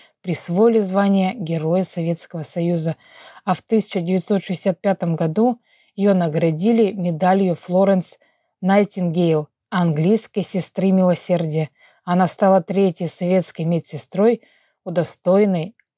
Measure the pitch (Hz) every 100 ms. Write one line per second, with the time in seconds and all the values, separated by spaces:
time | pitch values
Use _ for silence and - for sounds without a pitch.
0 | _ _ 185 160 - 175 233 226 196 196
1 | 202 196 185 226 160 165 156 180 180 180
2 | 165 165 - 165 147 175 170 170 160 151
3 | _ - - - - 180 - 226 - 196
4 | 170 185 - 202 - 175 - 180 202 185
5 | 170 160 165 170 240 240 _ _ _ -
6 | 202 190 170 151 165 156 208 233 202 196
7 | 175 156 180 190 190 156 - 180 196 190
8 | - - _ _ _ _ 185 202 202 196
9 | 175 165 170 156 151 _ _ 185 170 147
10 | 165 220 - 208 175 190 - - 190 190
11 | 180 170 - 175 165 156 156 _ _ _
12 | - 180 175 - 196 190 - 190 196 165
13 | 165 - 175 185 170 - 160 170 - 147
14 | - 175 220 233 _ _ _ _ 190 175
15 | 160 - 180 190 208 180 - - _